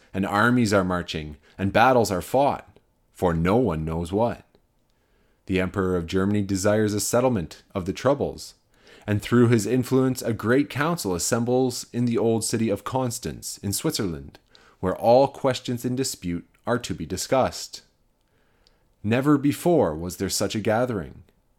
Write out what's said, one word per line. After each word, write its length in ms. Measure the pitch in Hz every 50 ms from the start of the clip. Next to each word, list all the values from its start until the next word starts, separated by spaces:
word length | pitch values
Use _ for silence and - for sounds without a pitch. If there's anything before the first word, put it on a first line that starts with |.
| _ _ -
and 120 | 95 98
armies 480 | - 98 104 110 120 123 127 117 98 107
are 100 | 101 92
marching, 540 | 92 90 87 85 - - 82 76 76 76 - _ _ _ -
and 140 | 98 101
battles 400 | 92 104 117 131 131 123 110 95
are 100 | 98 87
fought, 560 | 85 - - 131 143 131 90 - - - _ _ _ _ _ _ _ _ _
for 200 | - - 87 82
no 220 | 82 82 90 101
one 300 | 123 131 98 80 78 78
knows 260 | 80 80 85 87 80
what. 340 | 95 104 117 117 87 - - _ _ _ _ _ _ _ _ _ _ _ _ _ _ _ _ _ _ _ _
The 160 | - 95 90
Emperor 340 | 92 90 - 101 95 92 92
of 120 | 90 85 82
Germany 340 | - 92 95 101 104 104
desires 520 | 101 95 101 92 95 104 104 110 110 107 104
a 60 | 104
settlement 640 | 98 - - 120 127 131 120 95 82 - - - - _ -
of 120 | 101 85
the 80 | 95 87
troubles, 640 | - - 127 143 135 98 78 - - - - - _ _ _ _ _ _ - - - -
and 160 | 107 104 104
through 280 | - - 117 120 123 117
his 180 | 123 113 101 110
influence 540 | 120 131 120 - 127 131 131 131 127 -
a 120 | - 117 113
great 360 | 107 - 107 123 143 - -
council 440 | - 135 147 165 175 165 - 98 90
assembles 720 | 85 - - 123 117 120 120 123 127 131 127 123 - - - -
in 120 | 117 123
the 120 | 120 117 101
old 260 | 104 117 113 110 107
city 260 | - - 110 113 110
of 140 | 101 101 -
Constance 760 | - - 131 131 120 113 - - 78 65 - - - - -
in 120 | - 101
Switzerland, 680 | 98 - - 160 151 - 113 90 80 71 69 69 - - _ _ _ _ _ _ _ _
where 160 | - 92 -
all 320 | - 95 113 120 131 139 135
questions 580 | - - - 135 123 - - - 123 120 -
in 100 | 127 127
dispute 520 | 127 135 - - - - 87 87 85 - _ _ _ _
are 140 | 107 120 120
to 140 | 120 - 95
be 120 | 80 82
discussed. 760 | 78 92 92 - - 135 131 117 87 - - - - - - - _ _ _ _ _ _ _ _ _ _ _ _ _ _ _ _ _ _ _ _ _ _ _ -
Never 340 | 104 117 131 135 147 151 139
before 580 | 131 143 135 - - 175 175 143 107 85 78
was 220 | 78 85 92 87 -
there 120 | 98 92
such 260 | - - 107 95 -
a 40 | 110
gathering. 640 | 95 110 107 113 127 127 113 95 76 65 - - - _ _ _ _ _ _